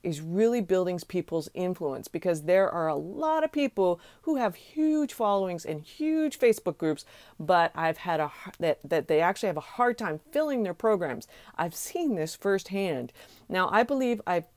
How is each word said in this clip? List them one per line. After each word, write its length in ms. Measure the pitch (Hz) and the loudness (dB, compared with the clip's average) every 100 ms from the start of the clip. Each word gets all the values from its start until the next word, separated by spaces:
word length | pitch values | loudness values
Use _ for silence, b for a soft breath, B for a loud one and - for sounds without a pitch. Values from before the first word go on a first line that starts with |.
is 160 | - 151 | -6 -6
really 400 | 160 180 226 240 | -4 2 2 2
building 400 | 185 185 180 180 - | 0 0 2 -2 -4
people's 420 | 180 170 165 151 | -6 -2 -4 -4
influence, 560 | - 180 180 156 131 - | -4 -4 -2 -4 -6 -8
because 340 | 175 180 160 | -4 -2 -2
there 260 | 151 185 196 | 2 4 4
are 180 | 170 160 | 0 -2
a 80 | 147 | -2
lot 480 | 160 247 311 311 311 | -4 -4 0 0 0
of 80 | |
people 480 | 294 277 - 185 175 B B | 0 0 2 2 2 B B
who 120 | - 294 | -2 0
have 200 | 226 175 | 0 -4
huge 580 | - - 311 302 294 | -12 -2 2 2 0
followings 500 | - 214 202 190 175 - | 0 2 2 0 -4 -6
and 160 | 156 | -8
huge 560 | 151 - 311 320 311 - | -10 -6 -2 0 0 2
Facebook 380 | 240 220 - 160 | 4 4 -2 -2
groups, 280 | 160 151 - B B B | -2 -2 -6 B B B
but 320 | 156 180 170 | 2 4 4
I've 260 | - 165 160 | 0 -2 -2
had 200 | 185 160 | -2 -2
a 80 | 147 | -2
har-, 260 | - - - | -6 -18 -4
that, 200 | 170 - | -2 -2
that 240 | 143 165 - | 0 -2 2
they 140 | 156 | 4
actually 260 | 170 196 208 | 4 2 -2
have 100 | 151 | -4
a 40 | |
hard 360 | - - 247 240 | -8 0 0 0
time 220 | 202 156 _ | -4 -6 _
filling 320 | 285 302 262 | -2 0 0
their 100 | 202 | -2
programs. 520 | 175 220 208 165 120 - B B B | 0 2 2 0 -6 -10 B B B
I've 200 | 170 - | -4 -4
seen 400 | - 349 330 196 | -8 -4 -2 0
this 200 | 156 - | -2 -2
firsthand. 760 | 202 196 - 196 196 139 123 B B B B | 0 0 -2 -4 -2 -2 -6 B B B B
Now, 220 | 185 185 | 0 2
I 120 | 208 | 2
believe 380 | 240 277 254 233 - | 2 0 0 -2 -2
I've 200 | 175 165 | -2 -4